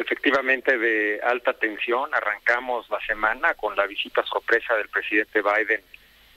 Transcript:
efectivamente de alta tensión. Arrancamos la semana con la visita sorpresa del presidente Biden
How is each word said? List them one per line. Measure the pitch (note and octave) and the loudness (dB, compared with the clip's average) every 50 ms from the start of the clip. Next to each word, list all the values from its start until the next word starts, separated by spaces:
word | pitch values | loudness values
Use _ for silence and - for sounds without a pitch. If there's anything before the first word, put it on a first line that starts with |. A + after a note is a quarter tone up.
efectivamente | - - - - - C#3 C3 C#3 C3 C3 C3 C3 - C#3+ C3+ A#2 | -2 -2 -4 -2 0 2 2 2 2 2 0 2 2 0 2 2
de | A2+ A#2 A2 G#2+ G#2+ G#2 G#2 G#2 | 2 2 2 2 0 0 -2 0
alta | - A#2+ B2 B2 - C3 B2 | 0 0 0 0 0 -2 -2
tensión. | - A2+ A2 G#2 - - A#2 A#2 B2+ C#3+ D3+ C3+ | 0 -2 -4 -2 -4 -2 -2 0 0 0 -2 -2
Arrancamos | A#2 - G#2 G#2 G2+ - A#2 A#2+ A#2+ C3 B2+ B2 A2+ - - | -2 -2 -2 -4 -2 0 0 0 0 0 -2 -4 -4 -4 -4
la | G#2 G2 - - | -6 -4 -4 -4
semana | A2 G#2+ G#2+ G#2+ A#2 B2+ - E3+ - | -2 0 0 0 0 0 0 -2 0
con | - - G#2 G2 | 0 -4 -2 0
la | G2 G2+ F#2+ | 0 -2 0
visita | G2+ - - - - - A2 | -2 -6 -6 -2 -2 -2 0
sorpresa | - G#2+ G2+ - - A#2 A2+ - - A#2 | 0 -2 -4 2 2 2 2 2 0 0
del | G#2+ G2+ - | 0 0 -2
presidente | - G2+ - - G#2+ G#2+ G#2+ - - G#2 | -4 -4 -2 0 0 0 0 0 0 0
Biden | G2 G2+ G#2 G#2+ G#2+ G2+ A2 G#2 - _ - - - - _ - - - _ | 2 2 2 2 2 0 -2 -2 -4 _ -20 -20 -20 -20 _ -20 -20 -18 _